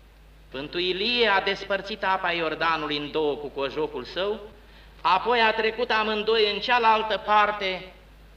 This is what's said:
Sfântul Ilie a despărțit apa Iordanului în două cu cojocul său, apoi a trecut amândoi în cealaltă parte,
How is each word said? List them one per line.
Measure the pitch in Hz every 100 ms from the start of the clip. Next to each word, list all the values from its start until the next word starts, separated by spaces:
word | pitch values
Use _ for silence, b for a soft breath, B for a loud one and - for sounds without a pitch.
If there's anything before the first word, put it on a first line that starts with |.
| - - - - -
Sfântul | 131 147 180
Ilie | 180 180 214 240 226
a | 196
despărțit | 196 196 196 196 196 214
apa | 196 190 185
Iordanului | 170 160 156 165 160 151 147
în | 147
două | 151 151 139
cu | 147
cojocul | 139 135 135 151 143
său, | 120 170 196 220 - - B B B B
apoi | 160 185 196 240
a | 226
trecut | 220 220 220 240
amândoi | 220 214 214 214 226 208
în | 202
cealaltă | 196 247 226 220 214 196
parte, | 196 208 208 208 196 185 185 - - - -